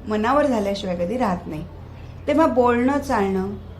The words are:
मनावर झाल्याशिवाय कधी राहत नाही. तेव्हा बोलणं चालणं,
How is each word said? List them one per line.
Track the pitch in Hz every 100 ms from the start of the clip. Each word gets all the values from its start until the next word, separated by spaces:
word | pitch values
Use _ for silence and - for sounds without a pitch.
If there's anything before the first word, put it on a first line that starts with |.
| -
मनावर | 214 220 285 294
झाल्याशिवाय | 226 196 202 196 175
कधी | 175 247
राहत | 202 180 -
नाही. | 156 175 - - - - - -
तेव्हा | 285 320
बोलणं | 240 240 240 254 285
चालणं, | 285 226 196 190 190 202 -